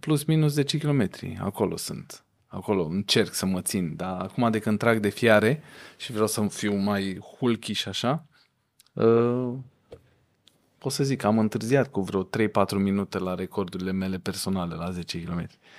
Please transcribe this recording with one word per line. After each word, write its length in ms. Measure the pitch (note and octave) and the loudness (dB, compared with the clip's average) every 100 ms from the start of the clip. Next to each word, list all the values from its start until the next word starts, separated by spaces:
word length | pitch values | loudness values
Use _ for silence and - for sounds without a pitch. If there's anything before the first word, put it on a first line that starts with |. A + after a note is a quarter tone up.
plus 240 | - D3+ | 0 0
minus 280 | D3+ D#3 D3+ | 4 4 4
zece 260 | C#3+ C#3 D3+ | 2 0 0
kilometri. 600 | D3 C#3+ G2 - G2 F#2+ | 0 2 2 -2 -10 -6
Acolo 360 | F#2+ - F#2+ - | -6 0 -2 -2
sunt. 480 | - - - - _ _ _ | -6 -10 -12 -18 _ _ _
Acolo 380 | G2 G2 G2+ | -8 -2 0
încerc 500 | D#2+ F#2 G2 - F#2+ | 0 -2 0 2 2
să 120 | - F#2+ | -2 -2
mă 140 | F2+ | -2
țin. 360 | F2+ G2+ E2+ D#2 | -2 -2 -2 -4
Dar 240 | F2+ F#2 | -6 -6
acum 300 | F#2 - A#2+ | -6 0 0
de 80 | A2 | 2
când 200 | A2+ G#2 | 0 2
trag 200 | A2+ A2+ | 2 2
de 100 | G#2 | 2
fiare 540 | - A#2 G#2+ G#2+ D#3 - - - - | 2 6 6 6 2 -4 -20 -20 -16
și 160 | - | -8
vreau 140 | A2 G#2+ | 0 0
să 200 | - G#2 | 2 -2
fiu 260 | - G#2 | -2 -2
mai 440 | G2+ G2 G2+ G2 F#2 - - | 0 2 0 -2 -6 -12 -4
hulky 340 | B2 A2+ - | 0 0 -2
și 160 | G#2 - | -6 -6
așa, 360 | F#2+ A#2 D3+ - _ _ _ _ _ _ | -4 -2 -2 -6 _ _ _ _ _ _
uh, 600 | - A2+ A#2 A#2+ B2 B2+ B2+ B2+ _ _ - _ _ _ _ _ _ _ _ | 2 4 6 4 0 -2 -6 -12 _ _ -20 _ _ _ _ _ _ _ _
pot 140 | C#3 | -6
să 120 | - | -2
zic 160 | C#3 B2+ | 0 2
că 60 | G2+ | 4
am 120 | A2 | 4
întârziat 520 | A2 A2+ A2+ C#3 C3 | 2 0 2 2 2
cu 100 | G2 | -2
vreo 220 | F#2+ G2 | -2 -2
trei-patru 560 | F#2 A2 G#2+ G#2+ G2 G2 | -2 0 2 2 2 2
minute 400 | G2 G2 F#2+ G2 | 2 0 -2 -4
la 160 | F#2 | -4
recordurile 580 | F2+ F#2 - F#2 F#2 F#2 | -4 -6 -6 -6 -6 -4
mele 260 | F#2+ F#2+ F#2 | -2 -2 -4
personale 560 | G2+ F2+ F#2+ F#2+ E2+ | -6 -6 -4 -2 -4
la 160 | D#2+ F2 | -6 -6
zece 280 | F2+ E2 F2 | -6 -8 -8
kilometri. 400 | E2+ E2+ - - _ | -6 -6 -8 -12 _